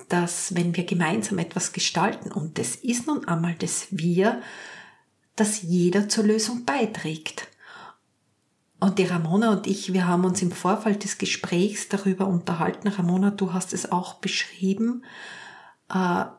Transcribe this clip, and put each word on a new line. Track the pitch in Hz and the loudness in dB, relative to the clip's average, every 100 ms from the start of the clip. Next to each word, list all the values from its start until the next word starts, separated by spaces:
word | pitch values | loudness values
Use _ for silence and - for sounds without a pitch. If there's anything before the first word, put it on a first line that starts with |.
| - | -2
dass | 175 170 - - 175 | 0 0 -2 -2 0
wenn | 175 170 | 0 0
wir | 170 | 0
gemeinsam | 175 160 220 - 180 | 2 2 0 -2 -2
etwas | 165 180 - | -2 -4 -4
gestalten, | - - 170 202 - - | -2 -2 2 0 -2 -6
und | - 151 - | -6 -4 -4
das | 139 - | -4 -4
ist | 254 240 311 | -2 -2 0
nun | 294 - | -2 0
einmal | 165 170 165 | 0 0 -2
das | 170 - - | -4 -4 -4
Wir, | 156 175 175 208 240 - - - - - _ _ _ _ - | -2 2 4 4 2 -8 -16 -16 -18 -20 _ _ _ _ 0
dass | 214 - | 2 0
jeder | 165 180 175 196 208 | 2 4 4 4 2
zur | 233 208 | 2 4
Lösung | 220 226 240 - | 4 0 -4 -2
beiträgt. | 277 214 - 156 160 - - - _ - - - - _ _ _ _ _ _ _ - | 0 0 -2 -6 -6 -8 -10 -14 _ -20 -20 -20 -20 _ _ _ _ _ _ _ 0
Und | 190 185 | 2 4
die | 170 | 2
Ramona | 170 160 196 226 | 2 2 4 4
und | 190 - | 2 0
ich, | 196 - | -2 0
wir | 185 175 | 2 4
haben | 175 185 | 4 4
uns | 180 | 2
im | 180 | 0
Vorfeld | - 180 202 220 202 - | 0 0 2 2 0 -2
des | - | -4
Gesprächs | 190 - - 175 208 - - | -2 -2 0 2 2 0 -4
darüber | 196 196 190 196 | -2 0 2 2
unterhalten. | 175 175 165 175 - 208 | 0 0 -2 -2 -2 -2
Ramona, | 202 175 185 202 | 0 2 4 2
du | 202 180 | 2 -2
hast | 185 - | -2 -4
es | 175 - | -6 -2
auch | 180 185 - | -2 -2 -6
beschrieben, | 190 - - 190 190 196 233 247 - - - - - - - - - | -4 -4 -4 -2 0 2 0 -2 -8 -18 -16 -16 -18 -20 -20 -20 -4
äh, | 185 180 175 - | 0 2 2 -2